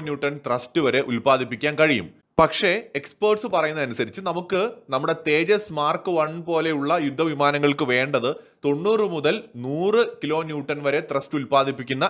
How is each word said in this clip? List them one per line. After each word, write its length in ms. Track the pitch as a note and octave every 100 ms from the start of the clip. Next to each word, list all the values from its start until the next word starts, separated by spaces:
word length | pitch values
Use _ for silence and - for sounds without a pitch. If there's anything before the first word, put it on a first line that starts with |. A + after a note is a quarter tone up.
| D#3
ന്യൂട്ടൺ 280 | C#3+ C#3+ C#3+ A#2+
ത്രസ്റ്റ് 340 | B2 - E3+ C3
വരെ 140 | B2 B2
ഉൽപ്പാദിപ്പിക്കാൻ 640 | A#2 C#3 C3 A#2 A#2 D3 D3+
കഴിയും. 280 | D#3 A#2 A2+ - _ -
പക്ഷേ 320 | D#3 - G3 G#3 - C#3
എക്സ്പേർട്സ് 500 | - - G#3+ G#3+ G#3+
പറയുന്നതനുസരിച്ച് 680 | F3+ D#3 D#3 C3 A2+ A2 F#3+ F#3+
നമുക്ക് 320 | E3+ F3 F#3 G#3 - -
നമ്മുടെ 200 | C3+ D#3+ D#3+ D#3+
തേജസ് 440 | D3+ E3 G#3 G#3 D3+
മാർക്ക് 340 | D3 E3+ F#3+ E3+
വൺ 140 | D#3 E3+ E3+
പോലെയുള്ള 440 | D#3+ D#3+ D3 C#3+ E3+ C#3+
യുദ്ധവിമാനങ്ങൾക്ക് 800 | C3 D#3+ C#3+ C#3+ C#3+ C#3+ C#3+ C3+
വേണ്ടത് 360 | B2 C#3 C3+ A#2+ D#3+ - _ C#3+
തൊണ്ണൂറ് 400 | C#3+ G3+ A3 G3+
മുതൽ 220 | D#3+ C#3+ G#3+ - A#2+ B2+
നൂറ് 360 | D3+ G3 A3 A#3 -
കിലോ 180 | D3 D#3+ D#3+
ന്യൂട്ടൺ 300 | D3 C#3+ D3 C#3+
വരെ 140 | C#3+ -
ത്രസ്റ്റ് 260 | C#3 - D3+
ഉൽപ്പാദിപ്പിക്കുന്ന 640 | C3 C3+ C3+ B2+ B2 C3+ F#3+